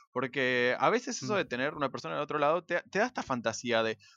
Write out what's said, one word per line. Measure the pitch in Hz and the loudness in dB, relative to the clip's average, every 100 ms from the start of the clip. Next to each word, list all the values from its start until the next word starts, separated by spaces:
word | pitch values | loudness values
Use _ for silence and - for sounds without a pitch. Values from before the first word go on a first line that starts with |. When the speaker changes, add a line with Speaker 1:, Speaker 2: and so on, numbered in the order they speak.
| - | -8
Speaker 1:
Porque | 127 127 139 127 123 123 127 | -4 -4 0 2 2 2 2
a | 147 | 2
veces | 226 247 226 | 2 -2 -6
eso | 131 | -2
Speaker 2:
Mm. | 202 | -2
Speaker 1:
de | |
tener | - 123 139 | 0 -2 -2
una | 160 139 | -2 -4
persona | - 160 | -4 -6
del | 156 | -6
otro | 147 147 | -4 2
lado | 147 170 | 2 2
te, | - 175 - | 0 -4 -2
te | 190 | 0
da | 247 | 0
esta | - | -2
fantasía | 196 123 113 107 123 113 | -4 -2 -2 -2 0 2
de, | 113 110 - | 2 -2 -10